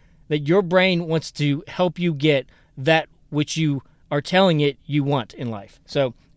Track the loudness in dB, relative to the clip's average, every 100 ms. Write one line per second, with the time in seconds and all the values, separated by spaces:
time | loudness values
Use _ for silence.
0 | _ _ -6 -4 2 0 2 2 2 0
1 | 0 -2 -4 -4 -2 -2 -6 -2 -2 0
2 | -2 0 2 2 0 _ _ -6 2 2
3 | 0 _ _ -4 -4 -2 -2 -2 -8 _
4 | -6 -6 0 2 4 4 0 -2 -4 -2
5 | 0 -2 -4 -10 -8 -8 -12 -20 _ -2
6 | -2 -4 _